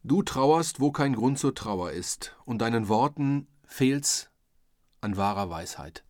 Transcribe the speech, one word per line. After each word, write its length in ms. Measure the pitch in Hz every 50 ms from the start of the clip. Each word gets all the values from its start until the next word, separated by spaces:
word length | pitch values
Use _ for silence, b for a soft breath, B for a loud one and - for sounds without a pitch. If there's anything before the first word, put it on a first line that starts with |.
| -
Du 200 | - 139 196 202
trauerst, 560 | - - 131 135 143 156 165 170 160 - -
wo 100 | 135 147
kein 240 | 143 - 143 139 131
Grund 240 | 107 110 131 139 139
zur 160 | - 139 -
Trauer 380 | - - 113 101 92 90 85
ist, 440 | 69 87 92 - - - - - - _ _
und 140 | - 120 104
deinen 300 | 113 113 117 117 107 101
Worten 580 | 110 110 127 143 147 - 143 139 139 143 143 _ _ _ _
fehlt's 680 | _ - - 135 131 139 143 143 - - - - _ _ _ _ _ _ _ _ _ _ _ _ _ _ _
an 160 | - 104 98
wahrer 320 | 95 98 101 101 98 101 90
Weisheit. 560 | 82 82 85 - - - 69 78 - - _